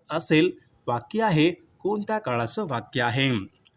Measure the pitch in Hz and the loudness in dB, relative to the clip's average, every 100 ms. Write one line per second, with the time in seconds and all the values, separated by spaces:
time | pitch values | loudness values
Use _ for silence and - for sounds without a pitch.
0 | - 160 - 156 180 - _ _ - 120 | -6 -4 2 4 4 0 _ _ -4 -4
1 | - 214 220 156 160 170 _ _ 185 208 | -4 -2 2 4 2 0 _ _ -6 -4
2 | 208 214 170 120 113 - 190 120 - 131 | -4 -4 -2 -2 -2 -4 -4 -6 -4 -2
3 | 120 123 135 113 95 _ _ | -2 0 0 -2 -6 _ _